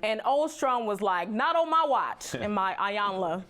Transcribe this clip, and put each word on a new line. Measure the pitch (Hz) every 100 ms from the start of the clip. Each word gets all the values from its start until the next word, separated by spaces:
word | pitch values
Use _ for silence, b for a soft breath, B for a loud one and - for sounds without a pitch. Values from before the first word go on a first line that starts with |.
And | 214 220
Ostrom | 220 277 302 302 277 247
was | 226 202
like, | 202 185 175
Not | 214 277
on | 339 330
my | 320 320
watch, | 247 147 - -
in | 269 220
my | 208 190
Iyanla | 185 196 208 202 190 180 170